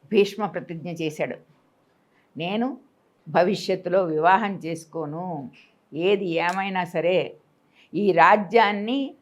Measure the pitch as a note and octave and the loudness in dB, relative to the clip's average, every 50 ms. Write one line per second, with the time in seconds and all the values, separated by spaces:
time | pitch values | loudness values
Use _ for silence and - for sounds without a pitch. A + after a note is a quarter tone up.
0 | _ - G#3+ G#3 G3+ G3 - - G#3+ F3+ - - - - F3 E3 D3 F3 E3+ E3 | _ 0 2 2 2 2 0 -8 -8 -6 -6 -8 -10 -10 -12 -12 -10 -12 -8 -6
1 | D#3+ D#3 D3+ - D#3+ B2 - - _ _ _ _ _ _ _ _ _ _ _ _ | -6 -6 -4 -6 -6 -6 -6 -12 _ _ _ _ _ _ _ _ _ _ _ _
2 | _ _ _ _ _ _ _ C#3 D#3+ F3 G3 A3 A#3 C4 D4+ - _ _ _ _ | _ _ _ _ _ _ _ -10 -8 -6 -4 -4 -4 -4 -6 -10 _ _ _ _
3 | _ _ _ _ _ - C#3+ E3 F3 F#3 G#3 - - - F#3+ F3 F#3 E3+ F3 G3 | _ _ _ _ _ -2 2 2 2 2 0 -2 -2 -4 -4 -4 -2 -2 0 0
4 | F#3+ E3+ D#3 D#3 D#3 E3+ F#3 G#3+ A3+ G3+ G3 F3 D#3+ D#3+ E3+ E3 - _ - E3 | 0 0 -2 2 4 4 4 4 2 -2 -6 -6 -8 -8 -8 -8 -10 _ -12 -10
5 | D#3+ C#3+ D3+ E3 F3+ F#3 E3+ D3 C3+ A#2 _ - _ _ _ _ _ _ - D3 | -10 -8 -8 -10 -8 -8 -10 -10 -10 -12 _ -20 _ _ _ _ _ _ -8 -2
6 | E3+ F#3+ G#3 G3 G3+ F3+ E3 E3 E3+ F3 F3+ F#3+ G3 G3 F#3+ F#3 F3+ E3 - E3+ | 0 0 0 0 0 -2 -2 -2 -2 -2 -2 -4 -4 -4 -4 -4 -4 -4 -4 -2
7 | D#3 F3 F#3 F3 C#3 - - - _ _ _ _ _ _ _ _ _ _ - D#3+ | 0 2 2 0 0 -2 -10 -18 _ _ _ _ _ _ _ _ _ _ -4 0
8 | G#3 G3+ F3+ E3 E3 F3 G#3 G#3+ G3+ E3+ F#3 A#3 A3 G3+ G#3 G3+ G#3 A3 B3+ C#4 | 0 2 6 8 8 8 8 6 2 2 4 4 4 4 2 -2 -4 -4 -4 -4
9 | C#4 C#4+ F4 _ | -4 -6 -10 _